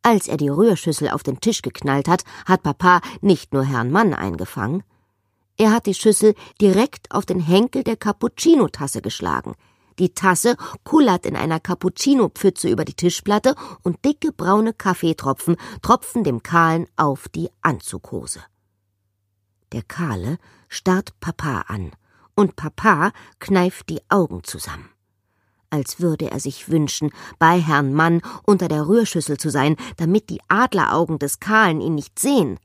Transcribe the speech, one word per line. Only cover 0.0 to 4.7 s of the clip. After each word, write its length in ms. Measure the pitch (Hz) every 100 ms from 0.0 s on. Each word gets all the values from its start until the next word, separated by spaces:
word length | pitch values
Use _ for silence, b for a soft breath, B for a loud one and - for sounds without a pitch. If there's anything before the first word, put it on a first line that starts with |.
Als 240 | 240 214 -
er 100 | 151
die 120 | 143
Rührschüssel 600 | 143 226 175 170 151 147
auf 140 | -
den 160 | - 135
Tisch 220 | 220 220
geknallt 460 | 127 - 143 139 143
hat, 180 | 180 - B -
hat 160 | 185
Papa 400 | 185 - 180 180 B B
nicht 320 | 202 170 -
nur 100 | 139
Herrn 260 | 135 127 120
Mann 240 | 170 220
eingefangen. 720 | - 95 82 92 - 107